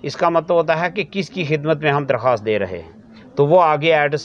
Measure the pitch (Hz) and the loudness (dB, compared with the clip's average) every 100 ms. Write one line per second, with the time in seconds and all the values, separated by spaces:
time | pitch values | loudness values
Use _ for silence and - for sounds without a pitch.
0 | 147 - 175 170 165 170 160 160 175 190 | -10 -2 0 0 0 0 2 -2 -2 -4
1 | 185 196 170 185 151 151 151 151 151 143 | -6 -6 -8 -8 -4 -2 -2 -2 0 -2
2 | 139 127 123 120 107 107 95 90 80 - | -2 -2 0 -2 0 -2 -2 -8 -14 -20
3 | - - - - 143 180 165 151 160 156 | -20 -20 -12 0 4 6 4 2 2 2
4 | 147 147 | 2 -2